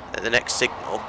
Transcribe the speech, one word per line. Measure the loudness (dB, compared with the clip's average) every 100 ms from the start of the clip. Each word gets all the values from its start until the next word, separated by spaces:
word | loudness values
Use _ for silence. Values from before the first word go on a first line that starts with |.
| -8
at | -4
the | 2
next | 2 2
signal | 2 2 0 -4 -4